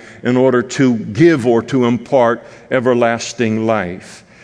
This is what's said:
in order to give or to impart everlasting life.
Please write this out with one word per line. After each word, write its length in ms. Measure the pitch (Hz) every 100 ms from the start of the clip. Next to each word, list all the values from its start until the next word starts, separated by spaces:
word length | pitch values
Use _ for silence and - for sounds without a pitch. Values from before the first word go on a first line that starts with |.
| - -
in 140 | 120 127
order 260 | 131 123
to 340 | 113 - 131 117
give 500 | 110 104 170 156 120
or 160 | 117
to 220 | 110 135
impart 580 | 120 120 - 139 117 117 - - -
everlasting 960 | 131 123 120 117 117 - - 113 110 110
life. 580 | 110 90 92 - - - -